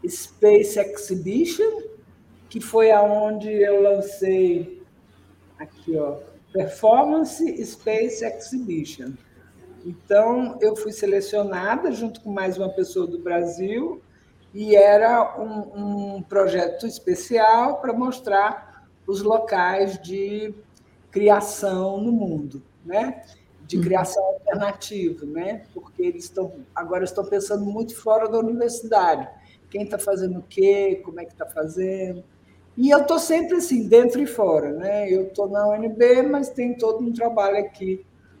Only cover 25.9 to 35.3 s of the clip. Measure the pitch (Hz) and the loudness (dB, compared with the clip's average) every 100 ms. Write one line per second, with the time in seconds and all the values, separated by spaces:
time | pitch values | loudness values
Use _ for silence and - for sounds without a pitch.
25.9 | - 180 170 - 196 185 147 127 - 170 | -6 -4 -4 -10 -8 -8 -10 -14 -12 -6
26.9 | 180 185 202 190 202 196 208 202 208 233 | -4 -4 -4 -4 -4 -2 -4 -4 -6 -8
27.9 | - 220 220 220 226 226 233 233 - 226 | -6 0 0 2 -2 -2 -2 -4 -4 0
28.9 | 214 175 147 - - _ _ _ 202 202 | 2 2 0 -4 -16 _ _ _ -10 -8
29.9 | 196 202 190 185 180 - - 190 202 196 | -6 -4 -2 -2 -6 -8 2 4 4 2
30.9 | 185 170 165 170 _ 160 160 156 175 190 | -2 -8 -14 -16 _ -12 -6 -6 -4 -4
31.9 | 190 185 175 - _ _ _ _ - 262 | -4 -6 -10 -14 _ _ _ _ 0 4
32.9 | 285 285 320 - 320 330 349 - 247 208 | 6 4 0 2 0 0 -2 0 -2 6
33.9 | 226 247 247 285 - 196 156 147 151 190 | 6 6 0 -4 0 2 2 0 -6 -4
34.9 | 208 202 185 190 | -2 0 0 -2